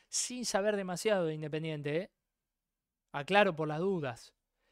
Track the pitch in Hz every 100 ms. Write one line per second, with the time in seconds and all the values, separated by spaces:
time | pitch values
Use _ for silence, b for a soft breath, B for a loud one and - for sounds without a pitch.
0 | b - - 247 233 202 208 208 185 175
1 | 220 196 165 156 156 156 160 151 143 156
2 | 202 _ _ _ _ _ _ _ _ _
3 | _ 143 143 202 202 156 156 151 190 185
4 | 139 120 - _ _ _ _